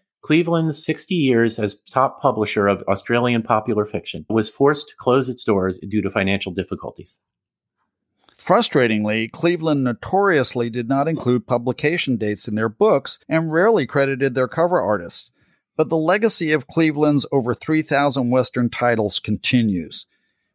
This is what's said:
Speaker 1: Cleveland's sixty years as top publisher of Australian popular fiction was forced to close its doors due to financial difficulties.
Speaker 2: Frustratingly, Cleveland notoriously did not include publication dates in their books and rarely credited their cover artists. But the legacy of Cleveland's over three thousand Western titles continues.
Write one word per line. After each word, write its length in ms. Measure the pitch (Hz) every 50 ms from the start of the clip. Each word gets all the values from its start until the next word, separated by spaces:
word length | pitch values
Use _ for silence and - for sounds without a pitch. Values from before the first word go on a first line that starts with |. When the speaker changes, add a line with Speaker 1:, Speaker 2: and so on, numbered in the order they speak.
| _ _ _ _
Speaker 1:
Cleveland's 640 | - - 156 165 170 165 170 165 160 160 147 - -
sixty 300 | - 156 - - - 190
years 420 | 175 147 131 123 113 117 113 107 -
as 240 | 107 101 - - _ -
top 300 | - 131 131 139 - -
publisher 460 | - 139 113 110 107 101 - 110 101 101
of 160 | 98 92 -
Australian 580 | - 98 101 - - 120 120 120 123 120 117
popular 460 | 110 - 117 107 107 - 113 104 104 104
fiction 360 | - 98 - - - 82 78 -
was 220 | 104 113 107 -
forced 380 | - - 139 143 147 147 - -
to 60 | - -
close 320 | - 127 123 135 131 123
its 140 | 120 - -
doors 360 | - 107 98 92 95 92 90
due 240 | - 101 98 107 98
to 80 | 98
financial 400 | - 110 95 98 98 98 - 98
difficulties. 640 | 90 98 90 - - - - - - - - - - _ _ _ _ _ _ _ _ _ _ _ _ _ _ _ _ _ _ _ _ _ _ _ _ _
Speaker 2:
Frustratingly, 880 | - - 175 220 233 - - 147 127 117 110 107 107 107 107 113 113 113
Cleveland 540 | - - - 175 175 170 160 160 151 143 131
notoriously 840 | 123 120 - - - - 190 202 202 180 147 127 - - 127 120 120
did 180 | 113 123 120 113
not 220 | 135 135 143 156
include 380 | 165 - - 123 123 123 - -
publication 680 | 127 120 120 123 120 - - 147 170 175 - - 127
dates 320 | 107 107 107 104 101 - -
in 80 | 107
their 140 | 107 110 113
books 500 | 107 - 202 220 185 139 - - - - _ -
and 240 | 147 160 165 160
rarely 340 | 156 160 185 220 233 196 139
credited 500 | 117 - 147 139 135 139 127 135 135 123
their 120 | 131 131 123
cover 320 | - - 165 175 180 160
artists. 520 | 101 95 107 98 87 - - - - - _ _ _ _ _ _ _ _ _
But 140 | - 160 -
the 80 | 165 165
legacy 560 | 156 160 185 208 214 220 - - 175 156 151
of 140 | 151 127 -
Cleveland's 580 | - 160 165 156 147 143 151 151 147 143 117 -
over 240 | - 139 117 120 117
three 280 | - - - 160 156
thousand 480 | 151 - 147 135 143 147 123 139 127 120
Western 400 | 123 131 123 - - 127 123 120
titles 500 | - - 120 120 120 113 107 104 - -
continues. 840 | - - 107 95 - - - 123 117 110 98 90 80 - - - - _ _ _ _ _ _ _ _ _ _